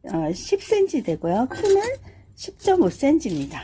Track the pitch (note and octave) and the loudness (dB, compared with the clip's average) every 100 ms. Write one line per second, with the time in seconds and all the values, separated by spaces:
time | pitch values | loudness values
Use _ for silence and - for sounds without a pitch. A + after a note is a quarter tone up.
0 | - E3 D#3 F#3 - G4 - G#4 G4 C#4 | -6 -4 -2 -4 -2 -4 0 2 2 0
1 | F#3 D#3 E3 G3 C4 - G#4 G4 A4+ C5+ | -4 -4 0 0 -2 -2 2 2 2 -8
2 | - - - - - - G4 F#4 F#3+ - | -12 -20 -20 -16 -16 -4 2 4 4 2
3 | C#4 D#4 A3 D#3 C#3 C3+ | 2 2 2 -4 -6 -10